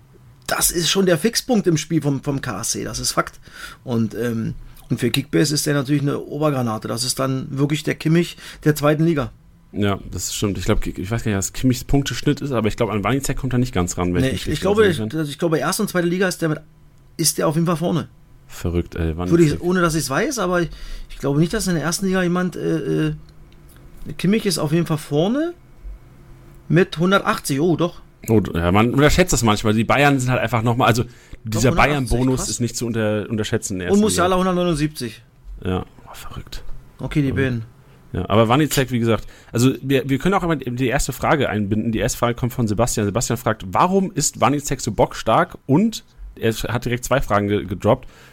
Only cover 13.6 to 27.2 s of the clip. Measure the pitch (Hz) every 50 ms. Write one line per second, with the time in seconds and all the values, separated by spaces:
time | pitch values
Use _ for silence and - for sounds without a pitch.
13.6 | 127 127 - 92 90 87 - 95 90 90 87 87 131 131 - - - - 151 147
14.6 | - 185 208 220 214 190 156 110 107 107 - 160 156 143 139 - 180 165 160 143
15.6 | 127 160 190 - 208 - - 180 170 175 180 185 196 180 170 - 165 156 151 -
16.6 | - - - - - - - - - - - - 160 156 - - 170 160 143 165
17.6 | 170 175 175 143 170 190 185 143 - - - - - - - - - - - -
18.6 | - 90 85 87 87 - - - 85 80 78 85 90 90 170 170 165 147 - -
19.6 | - 175 185 185 175 165 151 165 123 120 135 160 220 311 269 233 190 180 180 175
20.6 | 170 160 - - - - - - - - - - - 139 143 147 175 170 - 220
21.6 | 180 185 175 156 135 165 175 - 196 190 185 185 180 170 175 180 180 175 - -
22.6 | - 165 165 160 - 156 156 156 156 151 151 151 - - - - - - - -
23.6 | - - - - - - - - - - - - - 175 214 226 - 202 151 -
24.6 | 151 139 156 170 165 - 160 147 - - 147 147 170 208 247 285 320 349 349 -
25.6 | - - - - - - - - - - - - - - - - - - - -
26.6 | - - 147 170 190 - - 156 175 190 202 190